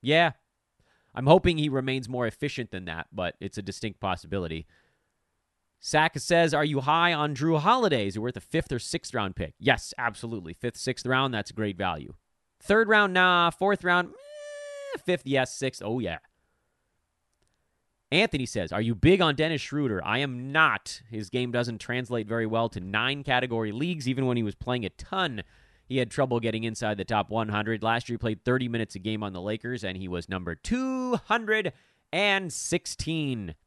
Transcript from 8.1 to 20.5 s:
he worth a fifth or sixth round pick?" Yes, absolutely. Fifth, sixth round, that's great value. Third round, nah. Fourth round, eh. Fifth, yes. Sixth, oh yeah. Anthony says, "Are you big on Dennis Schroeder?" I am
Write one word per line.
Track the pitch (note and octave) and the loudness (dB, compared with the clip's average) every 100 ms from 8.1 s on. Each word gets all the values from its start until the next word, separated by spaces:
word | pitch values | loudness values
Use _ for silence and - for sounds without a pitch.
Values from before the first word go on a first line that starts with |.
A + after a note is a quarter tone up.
he | G2+ | -2
worth | A#2 - | -4 -6
a | |
fifth | - D#3+ - | -2 -2 -2
or | B2 | -6
sixth | - E3 - | -4 -6 -4
round | B2 G2 F#2 | -4 -2 -4
pick?" | D#2+ - | -8 -2
Yes, | C3+ A#2+ - - | 2 2 0 -4
absolutely. | A#2+ G#2 A#2+ A2+ E2+ | -4 -4 -8 -8 -10
Fifth, | E2+ A#2+ - | -6 -6 -4
sixth | - B2+ B2 | -6 -4 0
round, | C3 C3+ | 0 2
that's | A#2 G2+ | -2 -4
great | - G#2+ F#2 | -2 -4 -2
value. | F#2+ D#2+ B1 - _ _ _ _ | -4 -4 -8 -16 _ _ _ _
Third | - G#3 A3 | 2 4 6
round, | G#3+ G3+ | 6 6
nah. | F#3 F#3 F3 E3+ | 6 6 6 4
Fourth | - G3 G3+ | 2 0 2
round, | F3 F3 F3 | 4 2 2
eh. | A#4+ C#5+ D5 D5 D5 D5 C#5+ C#5+ C5+ | -6 -18 -14 -12 -12 -12 -12 -10 -8
Fifth, | - F3+ C3+ | -2 -2 2
yes. | C3+ B2+ | 0 0
Sixth, | - C3+ - | -2 -4 -4
oh | G2 A#2 | -6 -4
yeah. | G2+ D#2+ _ _ _ _ _ _ _ _ _ _ _ _ _ _ _ _ _ _ _ | -4 -6 _ _ _ _ _ _ _ _ _ _ _ _ _ _ _ _ _ _ _
Anthony | D3+ A3 D3 B2 | 2 2 0 -2
says, | A2+ E2+ | -4 -2
"Are | F#2 | -2
you | A2+ | 0
big | A2 D#3 F#3+ | 4 6 6
on | E3+ | 4
Dennis | C#3 D#3 D#3 | 2 0 -2
Schroeder?" | - D3 C#3 G2 | -4 -2 -2 -2
I | E2+ A2+ | -2 -2
am | C#3 B2 C3 | -2 -6 -2